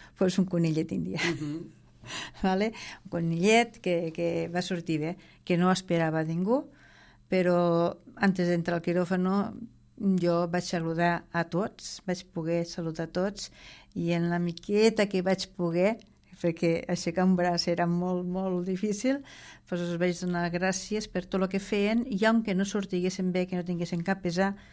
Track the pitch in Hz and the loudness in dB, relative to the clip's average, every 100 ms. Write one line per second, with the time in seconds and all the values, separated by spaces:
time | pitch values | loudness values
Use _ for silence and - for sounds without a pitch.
0 | - - 185 185 185 175 165 156 156 190 | -14 0 2 2 2 2 2 0 -2 -4
1 | 170 170 170 143 151 156 - - - - | -4 -2 -2 -2 -6 -8 -12 -18 -20 -20
2 | - - - - 196 185 220 220 - - | -14 -12 -12 -2 0 2 0 -4 -12 -16
3 | - 175 165 165 190 226 233 - 185 170 | -8 -4 -2 2 4 6 4 -2 -2 0
4 | 165 160 170 165 165 170 175 175 165 156 | 0 -2 -2 -2 -2 -4 -4 -4 -2 -2
5 | 156 180 - - - 175 180 185 - 170 | -2 -6 -14 -10 0 4 4 2 2 0
6 | 165 160 160 165 185 262 - - - - | 2 0 -2 -2 0 0 -2 -14 -20 -20
7 | - - - 185 180 175 175 170 170 - | -20 -20 -2 2 4 4 4 4 2 -2
8 | - - 196 185 175 170 170 170 175 175 | -12 0 2 2 2 0 0 -2 0 0
9 | 175 180 185 196 - - - - - - | 0 0 2 0 -2 -6 -14 -18 -20 -2
10 | 202 185 175 170 175 180 175 175 165 165 | 0 2 4 2 2 -2 -2 -2 -2 2
11 | 175 170 - 170 170 165 214 - - - | 2 0 -2 -4 -2 -2 -2 -6 -14 -8
12 | - 175 - - 160 170 170 - 165 160 | -6 -6 -6 -6 -2 0 -2 -4 -6 -4
13 | 165 175 196 202 - - - - - - | -4 -2 -2 -4 -12 -16 -20 -20 -12 -4
14 | 170 170 170 175 175 170 - 208 226 220 | 0 0 2 0 -2 -4 -2 4 4 4
15 | 202 185 185 190 - - 175 170 190 233 | 2 2 2 0 -2 -4 -2 2 2 0
16 | - _ _ - 175 165 170 165 - 175 | -8 _ _ -4 -2 0 0 0 -2 -4
17 | - 170 185 185 175 175 175 175 175 175 | -2 2 4 4 2 0 0 0 0 0
18 | 180 180 180 180 190 180 180 185 214 208 | 0 -2 -2 -4 -2 -2 -2 -2 -2 0
19 | 254 277 277 - - - - 175 175 170 | 0 -2 -4 -20 -20 -20 -8 -4 -2 0
20 | 180 175 180 175 175 170 185 190 - 208 | 0 0 -2 -2 -2 0 -2 -2 -4 -6
21 | 208 185 - 190 185 196 196 208 202 226 | -4 -6 -4 -2 0 -2 -2 0 2 2
22 | 233 190 220 226 220 185 196 208 196 180 | 0 2 4 4 2 0 0 -2 -2 -2
23 | 180 185 185 180 180 180 175 175 170 175 | -2 0 0 0 -2 -2 -4 -4 -4 -4
24 | 170 190 175 170 196 196 - | -2 -2 -2 0 0 -2 -12